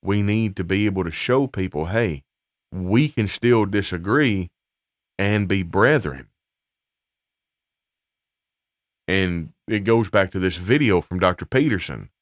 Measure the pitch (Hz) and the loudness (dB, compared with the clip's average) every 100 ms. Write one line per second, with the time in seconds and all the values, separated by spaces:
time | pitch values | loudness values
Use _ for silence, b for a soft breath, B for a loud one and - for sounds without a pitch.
0 | 92 104 101 110 110 98 87 98 107 95 | 0 0 2 0 -2 -4 -4 0 0 -2
1 | 85 80 - 127 135 - 95 76 80 107 | -4 -6 0 0 0 -4 -4 -4 -2 0
2 | 113 73 _ _ _ _ _ 90 90 110 | -2 -4 _ _ _ _ _ -8 0 2
3 | 151 - 104 - 120 120 101 104 95 90 | 2 0 -4 0 2 4 2 -2 -2 -6
4 | 87 131 139 101 85 _ _ _ _ _ | -2 0 2 0 -4 _ _ _ _ _
5 | _ - 101 104 98 98 87 95 117 147 | _ -4 0 0 0 -2 0 2 4 2
6 | 87 67 57 _ _ _ _ _ _ _ | 0 -10 -16 _ _ _ _ _ _ _
7 | _ _ _ _ _ _ _ _ _ _ | _ _ _ _ _ _ _ _ _ _
8 | _ _ _ _ _ _ _ _ _ _ | _ _ _ _ _ _ _ _ _ _
9 | - 95 95 85 80 _ - 110 104 117 | -2 0 0 -2 -6 _ -4 -2 2 2
10 | 107 104 95 95 92 82 90 143 131 90 | 4 2 2 0 -2 -2 0 2 4 2
11 | - 90 92 92 - 131 151 98 - 62 | 0 0 0 0 -2 0 2 0 -4 -12
12 | 50 _ | -14 _